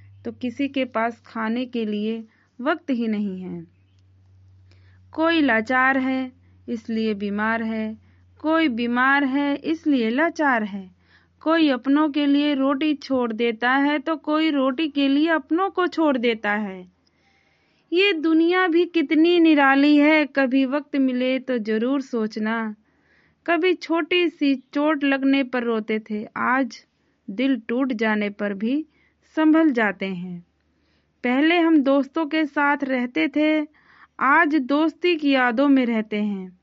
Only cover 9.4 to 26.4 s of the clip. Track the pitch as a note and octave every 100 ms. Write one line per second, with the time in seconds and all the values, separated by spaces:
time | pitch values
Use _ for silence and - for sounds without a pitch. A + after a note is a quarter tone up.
9.4 | C#4+ C#4 - D#4+ D4+ C4+ A3 B3 E4 D#4+
10.4 | D4 A#3+ G#3 G3 F#3 _ _ _ _ _
11.4 | D#4 E4 D4+ B3 C4 C#4+ D#4 D4 C#4+ C#4+
12.4 | D4 C#4 C4+ C#4 D#4 C#4+ - C4 A#3+ A3
13.4 | A#3+ A3+ A#3+ C4+ C#4+ D4+ D4 D#4 D4+ D4+
14.4 | D#4+ C#4+ C4 B3+ D#4+ C#4 C#4 C#4 D#4+ D#4
15.4 | C#4+ D#4+ F#4+ F#4 F4+ - D#4 C4 A#3 A3+
16.4 | G#3 G#3 G#3 F#3+ F#3 _ _ _ _ _
17.4 | _ _ _ _ _ E4+ G4+ E4 D#4+ D#4+
18.4 | E4 F#4 F#4 E4 F4 F4 D4 D#4 E4 F4
19.4 | D#4+ D4 C#4 C4+ D4 D4 D4 D#4 D4 -
20.4 | C4+ C4+ C4 C#4+ C#4+ C#4+ C4 B3 B3+ C4
21.4 | C4 B3 G#3+ G#3+ B3 C#4 C4 A#3 G#3+ A3
22.4 | G#3+ A3+ A3 G#3 _ _ _ _ _ _
23.4 | - E4+ F#4 F4 - E4 E4 F4+ F4 -
24.4 | C#4+ C4+ - C#4+ D4 D#4 C#4 C4+ C4+ C#4
25.4 | B3+ B3+ A#3 A3+ G#3+ A3 A3 G#3 G#3+ -